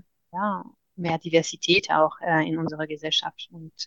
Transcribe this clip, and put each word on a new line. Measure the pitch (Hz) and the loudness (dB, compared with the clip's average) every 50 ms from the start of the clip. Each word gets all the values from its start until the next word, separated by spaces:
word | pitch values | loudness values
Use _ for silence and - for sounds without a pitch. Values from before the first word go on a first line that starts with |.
| - _ _ _ _ _ - | -2 _ _ _ _ _ -6
ja, | 180 202 208 196 180 175 - - _ _ _ _ | -4 -4 -2 -4 -4 -8 -12 -18 _ _ _ _
mehr | - 175 170 165 160 | -6 -4 -2 -2 -2
Diversität | - 170 160 165 160 - - - - - 175 175 - - | -2 2 2 4 2 2 -2 -4 2 4 4 4 4 4
auch, | 160 156 156 151 - - - | 4 4 4 4 2 -2 -2
äh, | 180 165 156 156 170 | 2 2 2 2 2
in | 160 | 0
unserer | 165 165 165 156 151 156 | -2 -2 -4 -4 -4 -6
Gesellschaft. | 151 156 147 151 156 - - - 165 - - - - | -6 -6 -6 -4 -2 -2 -2 -2 -2 -6 -12 -16 -18
Und, | 180 170 160 160 - - - | -18 -18 -18 -18 -14 -14 -14